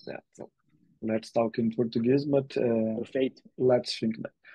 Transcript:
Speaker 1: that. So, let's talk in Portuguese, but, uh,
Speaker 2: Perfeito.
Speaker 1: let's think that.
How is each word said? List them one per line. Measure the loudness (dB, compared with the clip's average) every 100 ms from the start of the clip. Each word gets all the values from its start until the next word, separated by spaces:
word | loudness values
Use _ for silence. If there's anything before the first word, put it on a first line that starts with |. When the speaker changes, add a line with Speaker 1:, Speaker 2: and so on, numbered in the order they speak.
| -6
Speaker 1:
that. | -14 -14
So, | -20 -20 _ _ _ _ _
let's | -4 -2 0
talk | 0 0 0
in | 0
Portuguese, | 0 0 0 2 2 2
but, | 0 0 0
uh, | 0 2 0 -2
Speaker 2:
Perfeito. | -4 -2 -2 -2 -16 0
Speaker 1:
let's | 2 4 0 -4
think | -4 -4
that. | -8 -14 -20